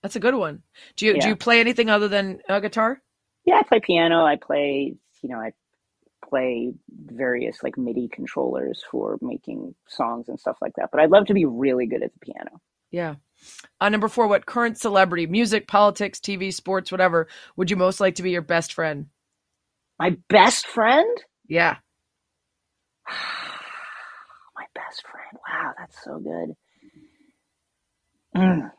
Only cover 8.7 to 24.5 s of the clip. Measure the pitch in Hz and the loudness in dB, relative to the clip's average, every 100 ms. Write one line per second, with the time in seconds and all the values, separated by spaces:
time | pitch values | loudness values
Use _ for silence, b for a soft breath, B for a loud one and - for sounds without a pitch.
8.7 | - - - 52 - - - - - 104 | -8 -8 -6 -6 -6 -8 -10 -12 -12 -14
9.7 | - _ - 117 120 120 120 127 127 - | -18 _ -6 -6 -6 -10 -8 -8 -6 -8
10.7 | - - 143 156 196 202 196 156 117 135 | -6 -4 2 6 6 6 2 2 0 0
11.7 | 127 117 117 - _ - - - 165 _ | 0 -2 -4 -6 _ -18 -14 -16 -18 _
12.7 | _ _ 170 165 147 _ _ B B B | _ _ -6 -6 -10 _ _ B B B
13.7 | _ 202 214 214 - 220 202 - 240 233 | _ 0 2 0 0 2 2 0 -2 -2
14.7 | 226 226 196 185 175 165 202 233 208 - | -2 2 4 4 2 0 0 2 0 2
15.7 | 208 208 202 202 - - 196 190 175 - | 4 4 4 -6 -6 -8 -6 -6 -6 -4
16.7 | 190 185 185 185 170 160 B B - 180 | -4 -2 2 2 2 -2 B B -4 -2
17.7 | 190 185 196 190 - 185 175 156 170 165 | 2 2 2 0 0 -4 -4 0 -2 -2
18.7 | - 160 143 143 _ _ _ _ _ _ | -6 -6 -6 -12 _ _ _ _ _ _
19.7 | _ _ - 175 170 _ 196 208 - - | _ _ -4 -2 -2 _ 6 6 4 -4
20.7 | - 220 277 440 480 - _ _ 165 165 | 0 4 4 4 -2 -8 _ _ 0 0
21.7 | - _ _ _ _ _ _ _ _ _ | -2 _ _ _ _ _ _ _ _ _
22.7 | _ _ _ - - - - - - - | _ _ _ -12 -10 -10 -10 -12 -14 -16
23.7 | - - - - - - - _ | -16 -16 -16 -18 -20 -20 -20 _